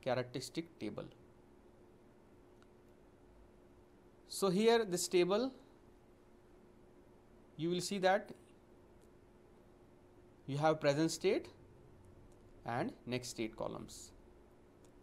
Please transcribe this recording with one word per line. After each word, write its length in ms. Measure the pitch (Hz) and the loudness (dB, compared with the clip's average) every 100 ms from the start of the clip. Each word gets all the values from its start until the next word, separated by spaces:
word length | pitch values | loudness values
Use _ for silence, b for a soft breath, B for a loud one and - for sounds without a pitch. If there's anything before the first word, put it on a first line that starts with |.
characteristic 760 | - 123 123 139 - - 165 - | -2 -2 -2 -6 -8 -8 -10 -8
table. 240 | 107 101 101 - - - - - - - - - - - - - - - - - - - - - - - - - - - - - - - - | -8 -8 -12 -16 -20 -20 -20 -20 -20 -20 -20 -20 -20 -20 -20 -20 -20 -20 -20 -20 -20 -20 -20 -20 -20 -20 -20 -20 -20 -20 -20 -20 -20 -20 -14
So 200 | - 196 | -2 0
here 360 | 180 226 233 | 4 6 4
this 220 | 220 175 - | 4 -2 0
table, 460 | 180 175 202 262 - - - - - - - - - - - - - - - - - - - - - | 2 4 2 0 -6 -18 -20 -20 -20 -20 -20 -20 -20 -20 -20 -20 -20 -20 -20 -20 -20 -20 -20 -20 -6
you 140 | 165 | -4
will 100 | 175 | -2
see 180 | - 202 | -2 2
that 320 | 185 202 - - - - - - - - - - - - - - - - - - - - - - - | 4 4 0 -14 -20 -20 -20 -20 -20 -20 -20 -20 -20 -20 -20 -20 -20 -20 -20 -20 -20 -20 -20 -18 -8
you 120 | 139 | 0
have 220 | 156 156 | 2 4
present 320 | 151 143 160 | 4 4 2
state 360 | - 185 269 - - - - - - - - - - - - - | 2 0 0 -2 -12 -20 -20 -20 -20 -20 -20 -20 -20 -20 -14 -6
and 260 | 120 202 - - | -4 -4 -8 -6
next 220 | 123 123 | -6 -6
state 280 | - 110 - | -6 -6 -6
columns. 560 | 104 110 - - - - - - - - - - - - | -8 -8 -12 -16 -18 -20 -20 -20 -20 -20 -20 -20 -20 -20